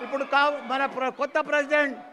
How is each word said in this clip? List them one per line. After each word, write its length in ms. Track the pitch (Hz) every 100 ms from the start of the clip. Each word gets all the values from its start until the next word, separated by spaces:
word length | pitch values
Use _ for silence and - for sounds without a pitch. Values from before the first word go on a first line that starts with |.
ఇప్పుడు 200 | 240 277 269
కా-, 300 | 285 294 294 240
మన 140 | 262 277
ప్ర-, 200 | 240 262 247
కొత్త 200 | 277 311 294
ప్రెసిడెంట్ 500 | 294 285 294 294 240 -